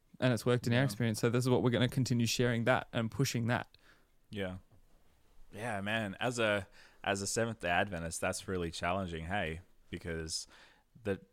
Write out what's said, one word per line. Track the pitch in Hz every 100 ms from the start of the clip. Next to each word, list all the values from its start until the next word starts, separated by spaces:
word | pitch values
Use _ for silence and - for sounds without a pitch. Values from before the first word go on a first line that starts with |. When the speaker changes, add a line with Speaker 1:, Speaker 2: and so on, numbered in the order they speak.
| _ -
Speaker 1:
and | 127
it's | 113 -
worked | 123 123
in |
our | 120
Speaker 2:
Yeah. | 135
Speaker 1:
experience. | - 117 107
So | 120
this | 120 127
is |
what | 123
we're | 117
gonna | 117 123
continue | 139 123 120 117
sharing | - 120 117 117
that | 127 -
and | - 113
pushing | - 139 120 117
that." | 120 - - - - _ _ -
Speaker 2:
Yeah. | 101 95 92 - - - - - _ _ - -
Yeah, | - 123 104
man. | 98 113 107 95
As | 120 120
a, | 113 104 98 - - -
as | - 101
a | 98
Seventh-day | - 113 110 87
Adventist, | 87 101 87 82 -
that's | 95 92 -
really | 92 85
challenging, | - 87 92 92 82 80
hey, | 101 82 80 - - -
because | 90 87 82 80 - - - - _ _ -
the, | 104 95 -